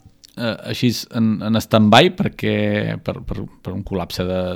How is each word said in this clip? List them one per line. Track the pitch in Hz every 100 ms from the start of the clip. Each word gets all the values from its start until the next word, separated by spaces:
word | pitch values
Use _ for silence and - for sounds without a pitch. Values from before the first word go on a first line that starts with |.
| - _ -
eh, | - 117 101 117
així | 110 127 110 - 120
en, | 113 107
en | 104 110
stand-by | - 110 107 117 180
perquè, | 185 190 - 110 104 104 104 110 110
per, | - -
per, | - - - -
per | -
un | 95
col·lapse | 95 95 90 -
de | 90 92 90